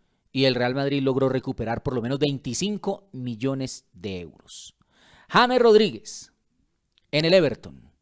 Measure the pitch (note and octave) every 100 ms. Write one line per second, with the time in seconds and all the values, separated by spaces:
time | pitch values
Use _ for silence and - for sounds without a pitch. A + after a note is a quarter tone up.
0 | _ _ _ C3+ C3+ B2 B2 C3 C#3 C#3
1 | C3+ C3 C3 B2+ C3+ C3 A2+ A2+ - B2+
2 | A2+ C#3 C#3+ C3+ - A#2 F#3+ G#3 - G3
3 | - C3 B2 A2+ C3+ C3+ C3 - - -
4 | G2 F#2 E2 - - - - _ _ _
5 | _ - _ G3 A#3+ B3+ A#3 G#3+ G#3+ A2
6 | - - - _ _ _ _ _ _ _
7 | _ C#3+ E3 F#3 D3+ A2 - C2+ - _